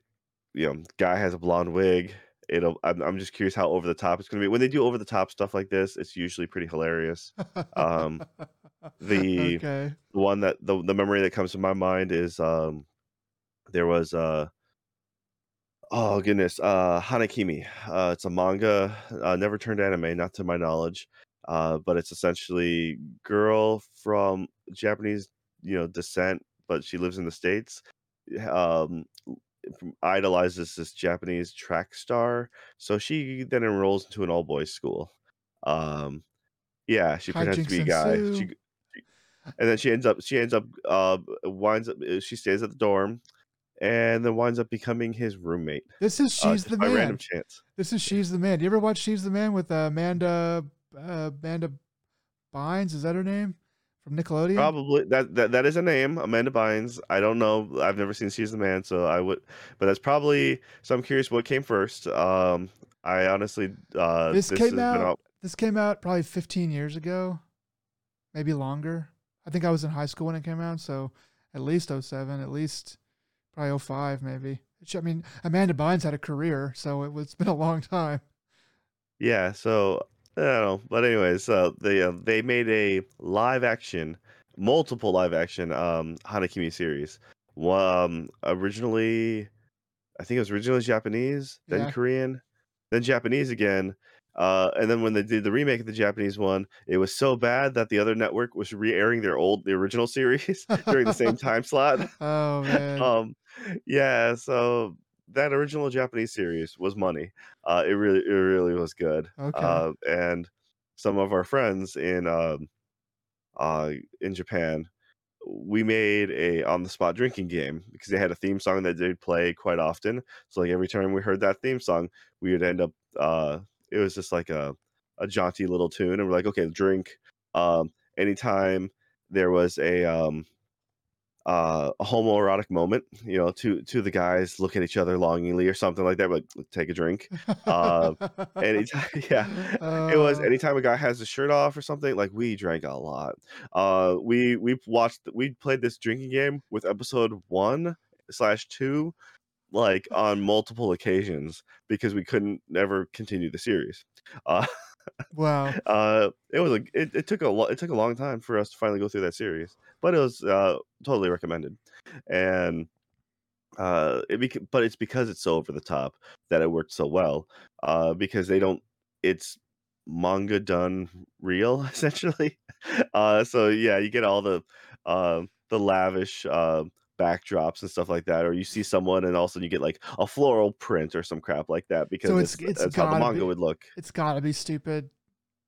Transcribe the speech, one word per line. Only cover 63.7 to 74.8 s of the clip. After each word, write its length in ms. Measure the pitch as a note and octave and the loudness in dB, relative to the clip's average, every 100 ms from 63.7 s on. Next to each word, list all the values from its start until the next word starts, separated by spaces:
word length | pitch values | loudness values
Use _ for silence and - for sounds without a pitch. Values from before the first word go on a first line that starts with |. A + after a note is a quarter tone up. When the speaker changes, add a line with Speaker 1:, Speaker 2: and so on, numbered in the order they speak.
| G2+ - - | -6 -8 -2
Speaker 1:
uh, 380 | E2+ E2+ E2 | 2 2 2
Speaker 2:
This 160 | F#2 - | 2 0
Speaker 1:
this 100 | F#2+ | 2
Speaker 2:
came 120 | A#3 | 2
Speaker 1:
has 140 | B3 A#3+ | 2 0
been 160 | A#3+ | 0
Speaker 2:
out, 0 | |
Speaker 1:
out 180 | - - _ _ | 0 -2 _ _
Speaker 2:
this 140 | F#3 - | -14 -4
came 220 | A3 G#3+ | -2 0
out 240 | G#3 G3+ | 0 -2
probably 180 | F3 F3+ | -2 -2
fifteen 460 | D#3+ F3+ E3 F#3 E3+ | -2 -6 -6 -4 -2
years 240 | D3 D3 D#3+ | -2 -6 -8
ago, 440 | D#3+ F#3 F#3 E3 - _ _ _ _ _ _ _ _ | -6 -4 -4 -8 -12 _ _ _ _ _ _ _ _
maybe 200 | D3+ D3+ | -6 -2
longer. 560 | D3 C3+ C#3+ D#3 E3 D3+ _ _ _ F3 | -2 -2 -4 -6 -6 -8 _ _ _ -8
I 40 | |
think 160 | F3 E3+ | -2 0
I 60 | |
was 120 | E3 | 0
in 60 | D#3 | 0
high 140 | D3 D3 | -4 -6
school 220 | - D#3+ | -4 -6
when 80 | D#3+ | -6
it 80 | |
came 180 | D#3 E3 | -6 -6
out, 180 | E3+ E3 | -6 -8
so 320 | - C3+ C3+ - _ _ _ | -8 -8 -8 -12 _ _ _
at 80 | C#3+ | -8
least 300 | C3+ E3+ E3 | -2 -2 -2
oh 100 | C#3 | -6
seven, 400 | C3 C3+ C3+ C#3 | -6 -8 -8 -8
at 100 | C3+ | -8
least 460 | C#3+ D#3 - - - _ _ _ _ _ | -6 -6 -8 -16 -20 _ _ _ _ _
probably 180 | - C#3+ | -6 -4
oh 80 | C#3 | -4
five 420 | - C3+ C#3+ C3+ | -4 -6 -4 -4
maybe. 380 | C3 C3 C3+ C3+ - _ | -6 -8 -8 -10 -12 _